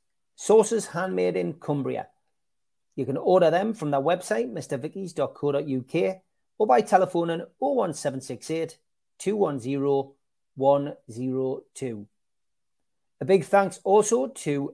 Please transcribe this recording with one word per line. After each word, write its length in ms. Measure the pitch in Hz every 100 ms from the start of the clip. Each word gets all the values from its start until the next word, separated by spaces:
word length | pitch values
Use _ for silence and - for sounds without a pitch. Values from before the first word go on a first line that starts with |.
| _ _ _ -
sauces 520 | - 214 208 226 -
handmade 500 | 170 185 185 180 180
in 160 | 175
Cumbria. 540 | 156 - 143 127 120 - _ _ _ _ _ _ _ _ -
You 100 | 135
can 120 | 135
order 340 | 269 185 165
them 240 | 170 214 214
from 160 | 151
their 100 | 139
website, 480 | 139 180 - 220 247
mister 300 | 160 - 135
vickies 340 | 151 190 185
dot 220 | - 135 -
co 160 | 143
dot 160 | 139 156
U 160 | 131
K, 380 | 123 160 190 190 _ _ _ -
or 80 | 220
by 160 | 247
telephoning 640 | 214 190 185 170 170 165 - _
oh 120 | 269
one 200 | 269 190
seven 280 | - 139 131
six 280 | - 120 -
eight, 280 | 160 156 - _ _ _ -
two 160 | 190 208
one 240 | 180 139
zero, 540 | 120 139 139 139 135 _ _ _ _ -
one 400 | 135 143 143 - -
zero 500 | 113 127 131 131 131 - -
two. 320 | 127 107 104 _ _ _ _ _ _ _ _ _ _ -
A 40 | -
big 200 | 190 190
thanks 340 | 196 190 185
also 440 | - 208 208 233 269
to 460 | - 156 143 143